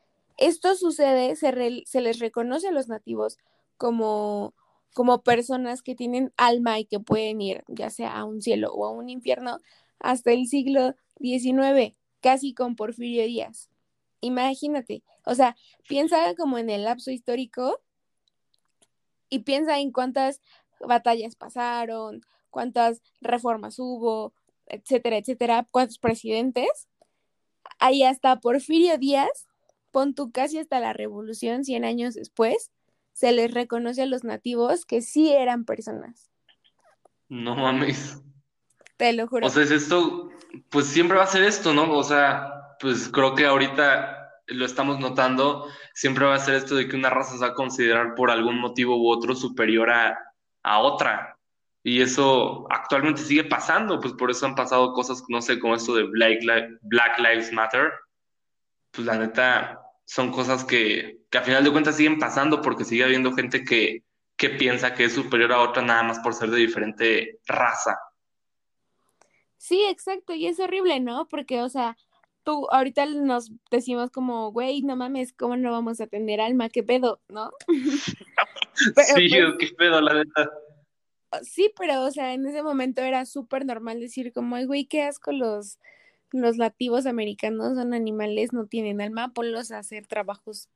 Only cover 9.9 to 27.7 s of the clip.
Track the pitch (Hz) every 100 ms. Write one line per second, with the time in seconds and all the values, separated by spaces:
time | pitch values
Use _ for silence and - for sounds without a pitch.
9.9 | - - 254 240 240 247 285 262 269 254
10.9 | - _ - 254 254 254 262 269 277 220
11.9 | - _ _ 254 269 277 233 247 233 214
12.9 | 226 240 233 226 233 - - - _ _
13.9 | _ _ _ 240 247 262 269 294 294 233
14.9 | 214 _ _ - 240 247 - _ _ -
15.9 | 277 311 320 349 349 302 240 226 202 214
16.9 | 247 262 254 - 247 247 - 254 494 _
17.9 | _ _ _ _ _ _ _ _ _ _
18.9 | _ _ _ - 262 269 277 320 285 277
19.9 | 254 254 269 269 277 _ _ _ - -
20.9 | 240 240 233 220 - - 247 240 240 226
21.9 | 226 220 220 - _ _ 254 247 240 233
22.9 | 233 _ _ 240 240 233 220 214 240 254
23.9 | 247 226 220 220 _ _ _ - 208 -
24.9 | 254 240 214 214 247 240 233 240 254 247
25.9 | - 233 226 220 220 254 240 349 605 -
26.9 | _ _ _ _ _ _ _ -